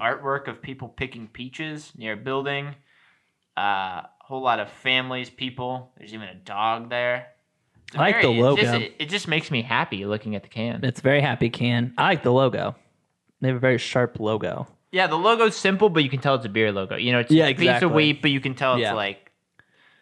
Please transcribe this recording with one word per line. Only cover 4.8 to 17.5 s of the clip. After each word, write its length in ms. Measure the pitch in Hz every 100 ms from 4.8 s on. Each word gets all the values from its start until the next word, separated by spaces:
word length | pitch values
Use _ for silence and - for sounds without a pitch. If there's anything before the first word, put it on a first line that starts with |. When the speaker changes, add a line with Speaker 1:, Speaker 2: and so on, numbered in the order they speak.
| 131 131 127 127 123
Speaker 1:
people. 600 | - 127 127 127 127 123 _
There's 160 | 104
even 140 | 110 98
a 60 |
dog 560 | 92 101 101 110 117 117
there. 380 | 123 123 123 123 _ _ _ _ _ -
It's 80 | -
a 20 |
Speaker 2:
I 20 |
like 120 | 180 226
Speaker 1:
very, 40 | 147
Speaker 2:
the 60 | 117 123
Speaker 1:
it's 120 | 135
just, 120 | 117
Speaker 2:
logo. 120 | 117 110
Speaker 1:
it, 80 | -
it 100 | 151
just 200 | 196 175
makes 220 | 156 -
me 100 | 131
happy 420 | 113 117 170 95
looking 300 | 101 104 107
at 80 | 101
the 60 | -
can. 360 | 113 117 120
Speaker 2:
It's 140 | 127 -
a 40 |
very 180 | 131 143
happy 280 | 143 113 120
can. 460 | - 120 120 123 -
I 60 | 160
like 140 | 175
the 80 | 123
logo. 420 | 127 131 98 101 - _ _ _ _ _ _
They 80 | 131
have 80 | 123
a 40 |
very 180 | 131 117
sharp 400 | - 131 123 -
logo. 480 | 107 110 92 - - _ _
Speaker 1:
Yeah, 160 | 180 180
the 100 | 160
logo's 360 | 202 233 226 -
simple, 320 | 190 196 208
but 140 | 160
you 80 | 135
can 80 | 135
tell 140 | 143
it's 100 | 135
a 40 | 117
beer 240 | 107 110
logo. 240 | 98 95 104
You 160 | 120
know, 80 | 123
it's 100 | 117
Speaker 2:
Yeah, 160 | 156
Speaker 1:
a 80 | 151